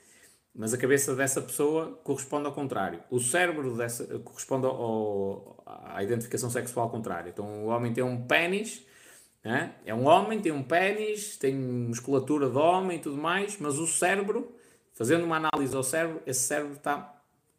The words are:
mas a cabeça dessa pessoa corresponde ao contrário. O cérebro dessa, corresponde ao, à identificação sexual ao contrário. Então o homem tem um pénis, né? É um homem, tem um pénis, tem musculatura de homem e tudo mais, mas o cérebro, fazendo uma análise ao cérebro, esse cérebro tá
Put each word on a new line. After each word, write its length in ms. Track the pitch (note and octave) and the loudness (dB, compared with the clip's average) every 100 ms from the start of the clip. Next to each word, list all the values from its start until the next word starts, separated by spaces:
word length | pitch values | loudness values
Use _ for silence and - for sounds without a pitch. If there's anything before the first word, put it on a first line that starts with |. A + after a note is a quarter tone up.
| - - - _ _ | -20 -20 -20 _ _
mas 200 | - A2 | -8 -4
a 40 | B2 | 0
cabeça 380 | C3 C#3 C#3 B2+ | 4 4 4 0
dessa 260 | C3+ D3+ | 0 0
pessoa 580 | - - D3 D#3 D#3+ - | -2 0 2 2 -2 -6
corresponde 420 | - C3+ - D3 D3 | -4 -4 -2 -4 -4
ao 80 | |
contrário. 480 | C#3+ C#3 A2+ F#2+ E2+ - | -4 -4 -2 -2 -4 -4
O 100 | B2+ | -2
cérebro 560 | B2 F3 F3 D#3 C3 A#2 | 2 2 2 0 -2 -2
dessa, 280 | A#2 A#2 - - | -2 -4 -6 -8
corresponde 460 | - - - C3+ B2+ | -10 -12 -4 0 0
ao, 960 | B2+ A#2 A2 G#2+ G2+ G2 - - - - | 0 0 0 0 0 -2 -4 -10 -20 -18
à 380 | - - - | -16 -10 -4
identificação 460 | G2+ A#2 - A#2 A#2+ | 0 0 -2 -4 -2
sexual 360 | A#2+ A#2 - A#2 | -2 -4 -2 -2
ao 60 | |
contrário. 380 | A#2+ G#2 E2+ F2 | -2 -4 -6 -8
Então 160 | F2 G#2 G#2 | -8 -8 -6
o 40 | G#2+ | -2
homem 260 | A#2 A#2+ | 0 0
tem 100 | A#2 | 0
um 180 | B2+ B2 A#2+ | 0 -2 2
pénis, 600 | D3+ E3+ G3+ A3+ - - - - - - _ | 2 4 -2 -4 -10 -16 -20 -20 -20 -20 _
né? 320 | A2 B2+ E3 - - | -2 -2 -2 -8 -6
É 80 | |
um 120 | A2+ C3+ | 2 8
homem, 360 | F3+ G#3 G#3+ | 8 8 0
tem 100 | F3 | 0
um 120 | D3 | -2
pénis, 760 | B2+ E3 F#3+ G#3+ G#3+ G#3 - - | 2 2 4 2 -2 -4 -6 -4
tem 180 | C3+ C3+ | -2 0
musculatura 920 | B2+ B2 A#2+ A2+ - C3+ B2+ D3+ C3+ | -2 -2 -2 -4 0 2 2 2 2
de 80 | B2 | 4
homem 400 | D#3+ F#3 F#3+ E3+ | 4 4 2 -2
e 40 | |
tudo 160 | D#3+ C#3 | -4 -4
mais, 400 | D#3 F#3 G3+ - | 0 0 -2 -4
mas 180 | D3 C#3 | -2 -2
o 80 | E3 | 0
cérebro, 680 | - F3+ G3 G3 A3+ - - - _ _ | 2 2 2 0 -2 -4 -12 -20 _ _
fazendo 300 | - A#2 E3+ | -4 2 4
uma 140 | E3+ D#3+ | 4 0
análise 380 | D#3 D3+ C#3 C3+ | 2 0 0 0
ao 80 | |
cérebro, 380 | B2+ D#3+ E3 D#3+ - | 0 0 0 -2 -4
esse 160 | B2+ | -2
cérebro 360 | - D3 D3 C#3 | 0 0 -2 -6
tá 380 | D3 C#3+ - - _ _ _ | -4 -4 -4 -18 _ _ _